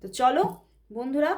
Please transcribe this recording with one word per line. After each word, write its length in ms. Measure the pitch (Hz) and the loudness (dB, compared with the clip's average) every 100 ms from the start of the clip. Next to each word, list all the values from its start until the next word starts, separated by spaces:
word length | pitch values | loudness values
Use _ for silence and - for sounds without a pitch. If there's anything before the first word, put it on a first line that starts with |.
তো 60 | 190 | -12
চলো 360 | - 254 294 175 - _ _ _ | 0 2 4 0 -2 _ _ _
বন্ধুরা, 400 | 214 254 277 302 | -10 -4 0 0